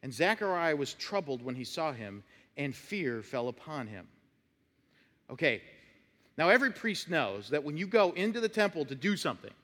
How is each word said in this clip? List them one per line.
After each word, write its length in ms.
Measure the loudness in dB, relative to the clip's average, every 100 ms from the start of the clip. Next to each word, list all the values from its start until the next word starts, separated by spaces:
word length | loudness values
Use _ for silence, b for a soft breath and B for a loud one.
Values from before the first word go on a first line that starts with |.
And 120 | -10
Zechariah 600 | 0 2 2 0 0 0 0
was 180 | -2
troubled 480 | -6 -4 -4 -4 -6
when 140 | -6 -8
he 100 | -8
saw 260 | -4 -4
him, 320 | -4 -10 -12 -16 b b -6
and 200 | -6 -6
fear 460 | -8 -4 -2 -4
fell 280 | -4 -4 -4
upon 380 | -6 -10 -10 -8
him." 200 | -12 -16 _ _ _ _ _ _ _ b b b b _
Okay, 320 | 0 2 0 -6 b b b b b b 2
now 120 | 6
every 220 | 6 4
priest 380 | -2 -4 -4 -2
knows 400 | 0 0 -2 0
that 140 | 0
when 140 | 0 -4
you 80 | 2
go 260 | 6 6
into 260 | 4 0 2
the 100 | 0
temple 360 | 4 2 2 -4
to 100 | 0
do 220 | 0 2
something 360 | 0 -4 -10 -18